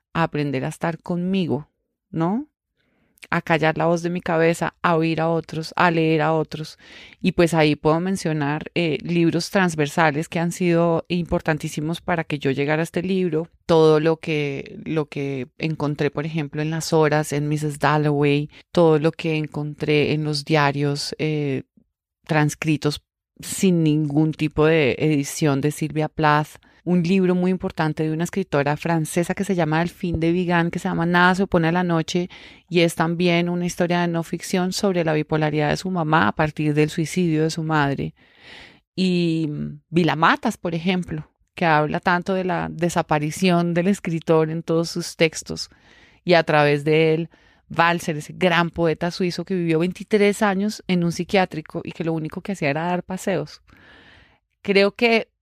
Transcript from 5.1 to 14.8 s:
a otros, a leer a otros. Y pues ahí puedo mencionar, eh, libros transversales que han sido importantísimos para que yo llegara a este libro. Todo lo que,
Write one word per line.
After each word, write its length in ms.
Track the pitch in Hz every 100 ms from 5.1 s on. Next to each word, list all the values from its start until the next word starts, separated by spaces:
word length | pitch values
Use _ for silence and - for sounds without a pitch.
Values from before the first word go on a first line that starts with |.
| 160
a 100 | 165
otros, 440 | 165 - 156 160 -
a 140 | 175
leer 320 | 165 160 160
a 120 | 151
otros. 440 | 160 151 156 156 - - - - -
Y 120 | -
pues 240 | - 170 165
ahí 200 | 151 147
puedo 240 | 156 165
mencionar, 680 | 185 196 165 156 143 151 - -
eh, 240 | 165 143
libros 480 | - 170 165 170 -
transversales 800 | 202 180 156 143 180 160 143 165
que 80 | 175
han 140 | 170
sido 540 | - 180 170 170 165 -
importantísimos 920 | 175 165 175 - 156 156 - 151 170
para 220 | - 170
que 140 | 160 147
yo 140 | 139
llegara 300 | 135 143 156
a 20 |
este 180 | 165 180
libro. 480 | 180 190 180 156 170 _ -
Todo 340 | 165 160 156
lo 180 | 156 160
que, 640 | - 151 143 139 - -